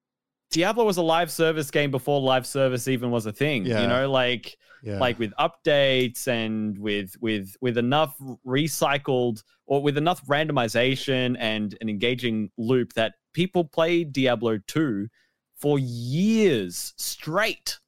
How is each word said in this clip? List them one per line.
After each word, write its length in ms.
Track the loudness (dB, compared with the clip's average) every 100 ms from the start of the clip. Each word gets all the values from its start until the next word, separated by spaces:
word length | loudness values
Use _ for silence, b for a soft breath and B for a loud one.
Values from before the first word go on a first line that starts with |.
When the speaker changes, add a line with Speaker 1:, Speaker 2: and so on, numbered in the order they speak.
| _ _ _ _ _
Speaker 1:
Diablo 360 | 0 2 2 2
was 100 | 2
a 60 |
live 280 | 2 2 2
service 400 | 2 2 2 0
game 200 | 0 0
before 300 | 0 0 0
live 260 | 2 2 0
service 420 | 0 0 0 -2
even 220 | -2 0
was 160 | -2 -2
a 60 |
thing. 340 | -2 0 0 0
Speaker 2:
Yeah. 160 | 2
Speaker 1:
You 60 | 2
know, 220 | 2 2
like, 460 | 2 2 0 -6 -18 b b
Speaker 2:
Yeah. 160 | -8 0
Speaker 1:
like, 200 | 0 0
with 140 | -4 0
updates 920 | -2 0 0 4 4 2 0 -2 -4
and 500 | -2 -2 -2 -4 -4
with, 360 | -2 -2 -4 -6
with, 360 | -2 -2 -4 -6
with 160 | -2 0
enough 400 | 2 2 0 -4 -14 -12 -2
recycled 960 | 0 0 0 0 0 0 0 0 -2 -10 _ -2
or 160 | 0
with 160 | 2 2
enough 260 | 0 -2 0
randomization 1080 | -2 0 0 0 2 2 0 0 0 0 0
and 380 | -2 -2 -4 -6
an 60 | -6
engaging 600 | -2 -2 -2 -2 -4 -4 -4
loop 360 | 0 2 0
that 200 | -2 -2 -4 _
people 300 | -2 -2 0
played 480 | -2 0 0 0 -2
Diablo 460 | 0 2 2 0 -2 -2
two 420 | -2 -2 -2 -6 -12 _ _ _ -6
for 220 | 0 0
years 1120 | 0 -6 -4 0 2 4 4 2 -2 -6 -10 -10
straight 800 | -10 -8 -4 -2 -2 -4 -10 -12